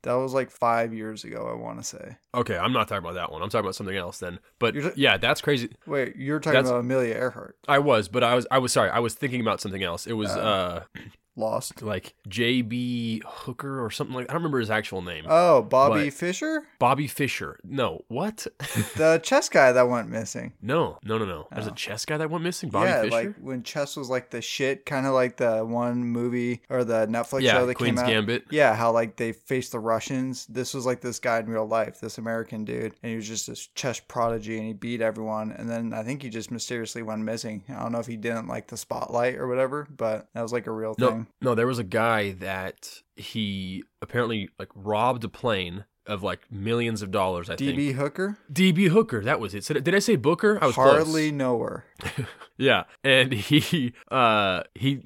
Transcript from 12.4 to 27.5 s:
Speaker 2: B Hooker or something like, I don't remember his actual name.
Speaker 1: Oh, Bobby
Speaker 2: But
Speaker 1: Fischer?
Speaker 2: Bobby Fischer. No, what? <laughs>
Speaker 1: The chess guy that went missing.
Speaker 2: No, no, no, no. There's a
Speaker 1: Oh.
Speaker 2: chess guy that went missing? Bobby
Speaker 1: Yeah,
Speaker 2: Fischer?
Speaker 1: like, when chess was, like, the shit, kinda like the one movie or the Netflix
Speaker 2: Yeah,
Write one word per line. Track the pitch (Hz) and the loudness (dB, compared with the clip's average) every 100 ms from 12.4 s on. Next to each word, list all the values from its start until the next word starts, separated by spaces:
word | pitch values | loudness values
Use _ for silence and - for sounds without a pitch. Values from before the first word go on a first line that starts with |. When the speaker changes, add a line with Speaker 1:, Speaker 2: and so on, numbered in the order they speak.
| 120 127 | 2 2
Speaker 2:
B | 117 120 123 120 117 113 | 0 -4 -4 -4 -2 -4
Hooker | - - - 127 139 135 | -6 -14 -12 -10 -8 -6
or | 117 | -6
something | - 147 127 | -6 -6 -6
like, | 123 | -4
I | |
don't | 160 | -4
remember | 170 135 | 0 0
his | 110 | 0
actual | 110 107 95 | -2 -2 -6
name. | 87 82 110 | -6 -8 4
Speaker 1:
Oh, | 160 175 143 | 6 8 8
Bobby | 107 131 139 - 147 | 6 6 6 6 0
Speaker 2:
But | |
Speaker 1:
Fischer? | 139 175 185 311 320 302 _ | -2 -4 -2 -2 -4 -6 _
Speaker 2:
Bobby | - 135 147 | 2 4 0
Fischer. | - 139 - 80 - | -2 -2 -2 -8 -12
No, | 90 139 113 80 - | -8 -2 -2 -2 -8
what? | 117 202 220 - | -4 -4 -6 -12
<laughs> | _ 139 - 107 - | _ -6 -2 -2 2
Speaker 1:
The | 160 165 | 4 4
chess | 165 277 - | 4 2 4
guy | 175 131 | 8 8
that | 127 123 | 8 6
went | 123 110 | 4 -2
missing. | 113 110 - 120 - | -6 -6 -8 -12 -10
Speaker 2:
No, | 101 151 127 95 | -2 0 0 -4
no, | 104 110 | -4 -2
no, | |
no. | 104 80 71 | -2 -6 -10
There's | - 107 | -8 -8
a | |
Speaker 1:
Oh. | |
Speaker 2:
chess | 92 - 107 | -8 -8 -8
guy | - 151 | -6 -4
that | 160 | -2
went | 165 | -2
missing? | 170 170 151 | -4 -4 -2
Bobby | 101 135 | 0 2
Speaker 1:
Yeah, | 156 | 2
Speaker 2:
Fischer? | 107 | 2
Speaker 1:
like, | 117 117 104 | 0 -2 -8
when | 127 127 | -8 -8
chess | 120 156 143 - | -6 -6 -4 -6
was, | 127 | -4
like, | 127 123 | -4 -4
the | 120 | -10
shit, | 113 - 135 135 | -8 -2 0 -2
kinda | - 143 135 | -4 -2 2
like | 131 127 120 | 4 2 2
the | 120 110 | 2 2
one | 113 117 120 120 | 0 0 0 0
movie | 120 120 120 123 120 117 _ | -2 0 0 0 -2 -4 _
or | 127 | -2
the | 117 113 110 | 2 2 2
Netflix | 117 117 135 | 0 -2 2
Speaker 2:
Yeah, | 127 | 4